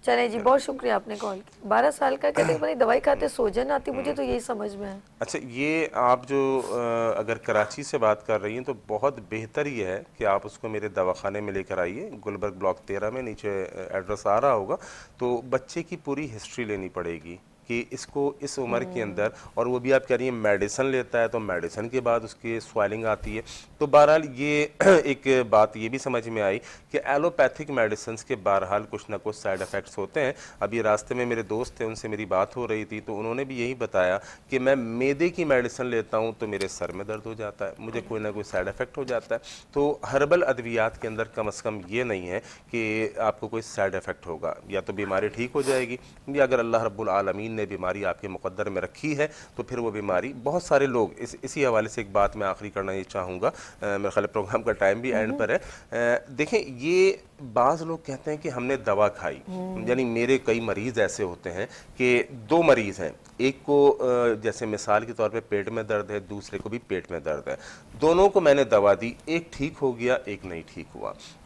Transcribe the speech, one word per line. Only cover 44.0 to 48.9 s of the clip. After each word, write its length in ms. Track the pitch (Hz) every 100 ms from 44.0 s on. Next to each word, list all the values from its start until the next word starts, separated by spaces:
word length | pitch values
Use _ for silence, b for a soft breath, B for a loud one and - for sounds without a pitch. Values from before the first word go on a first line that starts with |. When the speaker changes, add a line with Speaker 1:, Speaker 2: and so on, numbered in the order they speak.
| 92 90 -
Speaker 2:
होगा, 300 | 80 80 76 98
या 100 | 98
तो 120 | 87
बीमारी 360 | 101 98 95 104
ठीक 240 | 101 123
हो 80 | 147
जाएगी, 360 | 131 131 123 120 B B -
या 120 | 143
अगर 160 | 135 127
अल्लाह 260 | 117 113
रब्बुल 240 | 113 101 107
आलमीन 460 | 95 95 95 110
ने 120 | 110 101
बीमारी 380 | 98 92 95
आपके 240 | 95 87 101
मुकद्दर 400 | 90 95 90 104
में 140 | 95
रखी 320 | 90